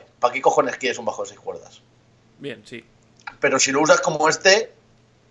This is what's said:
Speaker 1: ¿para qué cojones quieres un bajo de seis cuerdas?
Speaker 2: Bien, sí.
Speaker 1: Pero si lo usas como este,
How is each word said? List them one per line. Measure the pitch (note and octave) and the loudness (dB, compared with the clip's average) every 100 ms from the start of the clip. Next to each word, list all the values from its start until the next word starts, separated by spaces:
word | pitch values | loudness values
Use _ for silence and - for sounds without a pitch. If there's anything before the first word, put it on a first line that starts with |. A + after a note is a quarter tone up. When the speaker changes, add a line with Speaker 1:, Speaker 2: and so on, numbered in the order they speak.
| - _ | -20 _
Speaker 1:
¿para | B2 | -2
qué | C3+ | 0
cojones | D3 C#3+ C3 A#2 | 0 2 -2 -4
quieres | B2 A#2 | -6 -4
un | |
bajo | G#2+ G#2+ | -8 -8
de | G2 | -12
seis | - | -12
cuerdas? | G2 F2 - - _ _ _ _ _ _ | -14 -14 -18 -20 _ _ _ _ _ _
Speaker 2:
Bien, | C#3 G#2+ G#2 | -14 -14 -16
sí. | A#2 - _ _ _ - - | -20 -20 _ _ _ -20 -2
Speaker 1:
Pero | C#3+ C3+ | 0 2
si | C#3 | 0
lo | C#3 | 2
usas | D#3 F3 | 4 4
como | F3+ D#3 D#3 | 2 0 0
este, | D#3 G3 G3+ - _ _ _ _ _ _ | 2 4 4 0 _ _ _ _ _ _